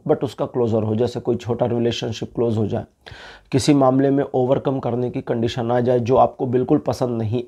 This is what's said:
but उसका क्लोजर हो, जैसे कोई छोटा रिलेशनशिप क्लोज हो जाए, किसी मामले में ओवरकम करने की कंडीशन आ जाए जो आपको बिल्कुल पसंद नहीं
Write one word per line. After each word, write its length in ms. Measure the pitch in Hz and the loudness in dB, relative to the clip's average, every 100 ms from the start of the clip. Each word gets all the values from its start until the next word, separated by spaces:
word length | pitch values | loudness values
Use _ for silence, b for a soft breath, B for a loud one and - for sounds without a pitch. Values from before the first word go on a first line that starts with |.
| 160 | -2
but 160 | 156 | -2
उसका 220 | 143 - 139 | -2 -6 -6
क्लोजर 360 | 127 117 110 | -2 0 0
हो, 140 | 107 110 | 0 0
जैसे 240 | 117 117 | -2 -2
कोई 160 | 123 120 | -4 -4
छोटा 300 | 113 113 120 | -2 -2 0
रिलेशनशिप 680 | 117 117 117 120 113 113 | 0 -2 -2 -6 -8 -8
क्लोज 220 | - 117 110 | -2 -2 0
हो 100 | 107 | -2
जाए, 180 | 110 - _ B B B B - | -4 -8 _ B B B B -4
किसी 220 | 135 - | 0 4
मामले 360 | 143 131 131 139 | 4 6 4 4
में 140 | 139 | 2
ओवरकम 540 | - 131 123 139 143 135 | 0 0 2 2 0 -2
करने 320 | 123 120 123 | -2 -2 -2
की 100 | 131 | -6
कंडीशन 500 | - 120 113 131 117 | -4 -2 -2 -2 -2
आ 100 | 123 | 0
जाए 200 | 123 123 | 2 2
जो 160 | 113 127 | 4 4
आपको 300 | 120 - 131 | 4 2 -2
बिल्कुल 320 | 127 127 151 | 0 2 0
पसंद 400 | - 120 127 113 | 0 -4 -4 -2
नहीं 240 | 107 120 | -2 -4